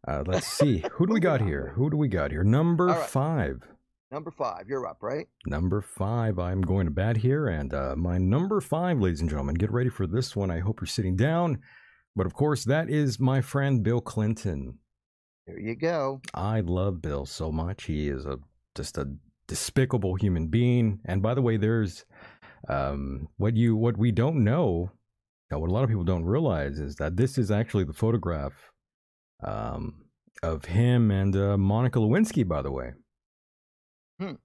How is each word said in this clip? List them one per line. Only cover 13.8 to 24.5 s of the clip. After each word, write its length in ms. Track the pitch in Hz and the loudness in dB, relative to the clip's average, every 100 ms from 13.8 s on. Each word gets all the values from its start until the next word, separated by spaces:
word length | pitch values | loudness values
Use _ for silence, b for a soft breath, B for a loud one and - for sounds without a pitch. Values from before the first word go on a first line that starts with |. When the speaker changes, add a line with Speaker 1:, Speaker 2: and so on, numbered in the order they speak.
Speaker 1:
Bill 180 | 104 120 | 2 0
Clinton. 760 | - - 107 110 101 73 65 - _ _ _ _ _ _ - | -2 -2 0 0 -2 -4 -8 -12 _ _ _ _ _ _ -18
Speaker 2:
There 120 | 117 | -10
you 160 | 104 117 | -8 -4
go. 440 | 165 165 135 135 - | -2 -2 -2 -6 -10
Speaker 1:
I 260 | - 98 110 | -6 -2 0
love 400 | 87 90 98 87 | 0 0 0 -2
Bill 240 | 80 71 | -4 -4
so 260 | 69 - 80 | -6 -8 -4
much. 340 | 78 85 98 | -4 -4 -6
He 240 | - 76 73 | -6 -2 -2
is 180 | 67 71 | -4 -6
a, 120 | 67 - _ _ - | -10 -12 _ _ -12
just 220 | - - | -8 -6
a 120 | 69 69 _ _ - | -8 -10 _ _ -10
despicable 680 | - - - 131 120 95 92 | -6 -2 0 2 2 0 0
human 320 | 101 85 80 | 2 2 0
being. 520 | 117 120 123 113 98 - | 2 4 4 2 0 -4
And 160 | 98 | -2
by 100 | 104 | 0
the 60 | 127 | 2
way, 160 | 120 110 | 2 2
there's, 480 | 104 113 101 - - B B B B B - | 2 2 0 -4 -20 B B B B B -4
um, 600 | 69 67 69 69 67 76 - | -2 -2 -2 -6 -6 -10 -2
what 180 | 101 110 | 0 4
you, 200 | 117 110 | 4 4
what 200 | 117 101 | 2 4
we 160 | 120 | 2
don't 320 | 110 131 160 | 4 2 4
know, 460 | 104 | 4